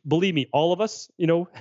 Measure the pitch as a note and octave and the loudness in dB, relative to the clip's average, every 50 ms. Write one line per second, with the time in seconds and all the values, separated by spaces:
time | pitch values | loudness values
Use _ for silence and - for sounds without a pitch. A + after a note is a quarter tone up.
0 | - D3 D3+ E3 F#3 G3 F3 D3+ - - - C#3 D#3 E3+ F3+ F3 G#3+ G#3+ - - | -4 -2 0 2 2 0 0 -2 -2 0 0 2 2 2 2 0 -2 -4 -4 -10
1 | - - _ - F3 D#3+ E3 E3+ F3+ - - - | -18 -18 _ -2 0 2 2 0 -2 -6 -12 -6